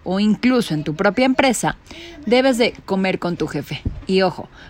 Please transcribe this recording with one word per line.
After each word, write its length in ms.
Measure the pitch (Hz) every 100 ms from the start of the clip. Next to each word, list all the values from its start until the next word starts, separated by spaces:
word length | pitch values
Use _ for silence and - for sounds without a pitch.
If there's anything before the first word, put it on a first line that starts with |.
o 160 | - 190
incluso 560 | 208 202 247 254 -
en 80 | 156
tu 140 | 151 151
propia 300 | 202 202 262
empresa, 500 | 262 269 - 156 - - - - - 208
debes 320 | 247 269 233
de 140 | 226 -
comer 360 | - 196 190 185
con 160 | 175 165
tu 100 | 151
jefe. 340 | 147 - 143 - - -
Y 140 | 190
ojo, 260 | 185 - - -